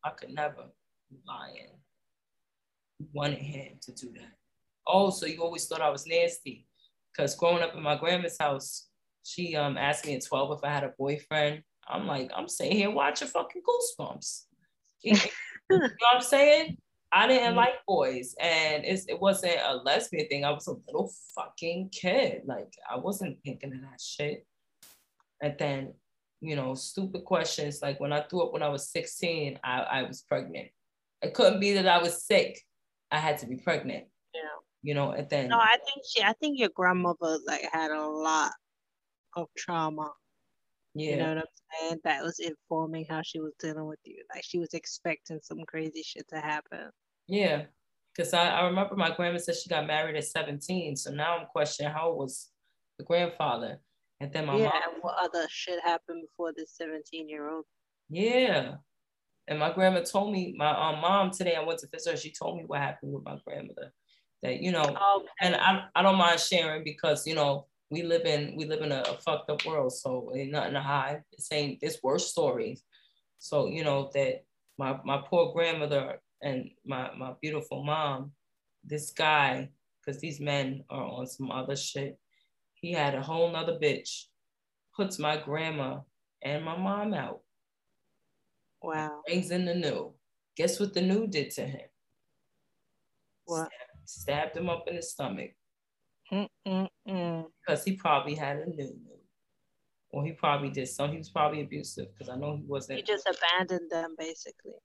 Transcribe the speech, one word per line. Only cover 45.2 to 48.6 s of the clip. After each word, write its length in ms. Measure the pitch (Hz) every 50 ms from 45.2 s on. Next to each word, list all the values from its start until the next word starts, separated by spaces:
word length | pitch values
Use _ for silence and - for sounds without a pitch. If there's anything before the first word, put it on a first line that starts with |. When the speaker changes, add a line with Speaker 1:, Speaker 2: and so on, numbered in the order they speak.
| _ - 165 156
Speaker 3:
some 180 | - - 160 160 160 -
crazy 360 | - 160 160 160 151 160 156
shit 240 | - - - 147 _
to 100 | - 156
happen. 500 | 151 156 151 151 - - 156 156 156 151 - _ _ _ _ _ _ -
Speaker 1:
Yeah. 360 | 185 208 202 175 151 147 151 - _ _ _ _ _ _ _ _ _ -
'Cause 160 | 170 165 -
I, 160 | 170 175 175
I 160 | - 170